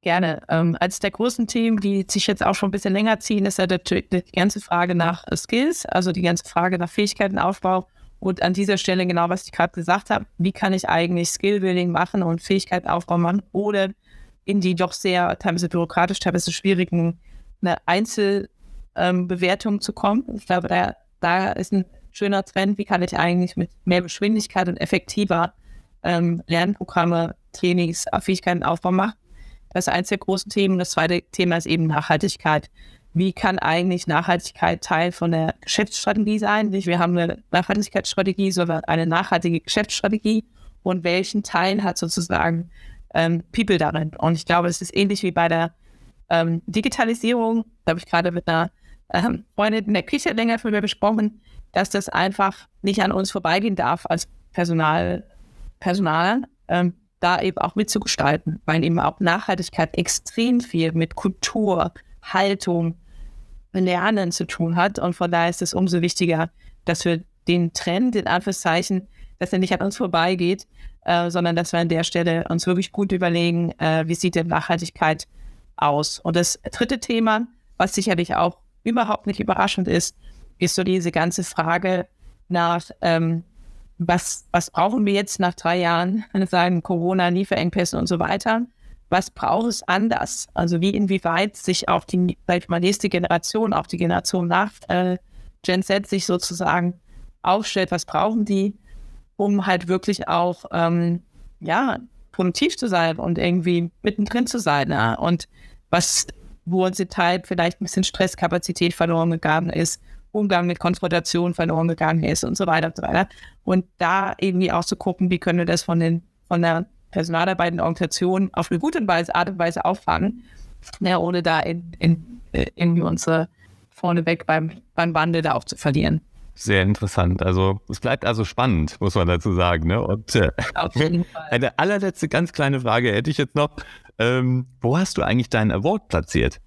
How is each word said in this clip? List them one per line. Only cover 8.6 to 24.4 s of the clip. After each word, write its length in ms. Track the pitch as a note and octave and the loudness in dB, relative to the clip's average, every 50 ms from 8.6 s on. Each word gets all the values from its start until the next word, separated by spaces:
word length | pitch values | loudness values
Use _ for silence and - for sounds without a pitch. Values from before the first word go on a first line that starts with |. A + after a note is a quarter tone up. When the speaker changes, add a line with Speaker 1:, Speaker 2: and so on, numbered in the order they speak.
| G3+ F#3+ G3+ | 2 0 0
Speaker 1:
Stelle 300 | F#3 - - F#3 F#3 F3+ | 0 0 0 0 0 0
genau, 220 | F3+ F3 E3+ E3+ E3+ | 0 0 0 0 0
was 160 | F#3 F#3 - | -2 -4 -6
ich 80 | - - | -12 0
gerade 180 | - E3+ E3+ | 0 0 0
gesagt 380 | - - E3 E3+ F3 G3 - - | 0 -6 0 0 0 0 2 -2
habe, 160 | G#3+ - - - _ | -2 -2 -2 -8 _
wie 140 | - E3+ F#3+ | 0 0 0
kann 220 | F#3 - - F#3+ F#3+ | 0 0 0 0 0
ich 160 | F#3 - - | 0 0 2
eigentlich 400 | - E3 E3+ F3 F3+ E3+ E3+ E3+ | 2 2 2 2 0 0 -2 -2
Skillbuilding 600 | - - - G3 G#3 G3+ F#3+ F#3+ F3+ F3+ F3+ F3+ | -4 -2 0 0 2 2 2 2 2 2 0 2
machen 300 | E3+ E3+ F3 - - G3+ | 2 0 0 0 0 0
und 200 | F3+ E3+ E3 E3+ | 0 0 -2 -2
Fähigkeitenaufbau 760 | - - G3 G3 - - - F3+ - - - F3 E3+ - F3 | 0 0 0 0 0 0 -4 -4 -2 -2 -2 -2 0 0 0
machen, 240 | E3+ E3+ E3+ F3+ G3+ - _ - | 2 2 2 0 -2 -4 _ -6
ohne 420 | F3+ G3+ G#3 G#3 G3 G3 F#3+ G3+ _ _ _ - - - - - _ _ | -4 -2 0 0 0 0 -2 -4 _ _ _ -20 -20 -20 -20 -20 _ _
in 160 | - G3+ G3+ | -2 0 2
die 160 | F3 F#3 F3+ | 2 2 2
doch 160 | E3 F#3 F3+ | 2 0 -2
sehr 480 | - - - G3 F3+ F3+ F3 F3 E3+ - | -2 -4 -2 0 2 2 2 0 -2 -2
teilweise 300 | - F#3+ E3+ E3+ F3 E3+ | -2 -2 -2 0 -2 0
bürokratisch, 500 | - F3 E3+ E3 - - F3 F3+ G3 - | 0 0 -2 0 0 0 0 0 0 -2
teilweise 320 | - F#3 E3+ F3+ - - | -2 0 0 0 -2 -2
schwierigen, 680 | E3 - - G3 G3 F3 F#3 - - E3+ E3 E3+ E3+ - _ - - - - - - _ | -6 -2 0 2 2 2 2 0 0 0 0 0 -2 -4 _ -20 -20 -20 -20 -20 -10 _
ne, 160 | - F3+ F3 - _ | -2 -2 -2 -2 _
Einzel-, 640 | - E3+ F#3+ A3 A3+ - - G#3 G3 G3+ G3 G3 - _ _ - - - - - - _ | 0 0 0 0 -2 -2 0 0 2 2 0 -2 -6 _ _ -20 -20 -18 -18 -18 -12 _
ähm, 340 | - F3 F3+ F3+ F3+ F3+ F3 | 0 0 2 2 0 0 -2
Bewertungen 500 | F#3 F3 F#3 F3+ F3 - - A3 G#3 G2 | -2 0 0 0 0 0 0 -2 -2 -2
zu 140 | - - G3+ | -2 -6 -6
kommen. 320 | - - G3+ G#3 A#3+ C4+ - - | -2 0 2 2 0 -2 -4 -10
Ich 100 | G#3 - | -12 -2
glaube, 220 | - F#3 F3+ F3 | 0 -2 0 0
da, 280 | - F3 F3+ F3+ - - _ _ _ _ _ | 0 0 0 0 0 -4 _ _ _ _ _
da 300 | - E3+ F3 F#3 F#3+ G3 | 0 0 2 2 0 0
ist 200 | - - F#3+ - | -2 -4 -4 0
ein 140 | - G3 F#3 - - - - - | 0 0 0 -2 -8 -20 -20 -20
schöner 320 | _ - G#3 G3+ G3+ G3 F#3+ | _ -4 -2 0 0 -2 -2
Trend, 340 | - - F#3+ F#3+ G3 G#3 | -2 -2 -2 0 0 0
wie 80 | G3 G#3 | -2 -2
kann 160 | - G#3+ F3+ F3+ | -2 0 0 0
ich 140 | F3+ - | -2 0
eigentlich 380 | - D#3 F3 F3 F3+ F3+ F3+ - | 0 0 2 2 0 0 -2 -2
mit 140 | - E3+ - - - _ | -4 -6 -6 -6 -8 _
mehr 160 | F#3 F3 F3+ | 2 2 2
Geschwindigkeit 680 | F3+ E3+ - - G3+ G#3 A3+ A3 | 0 -2 -6 -2 0 0 0 0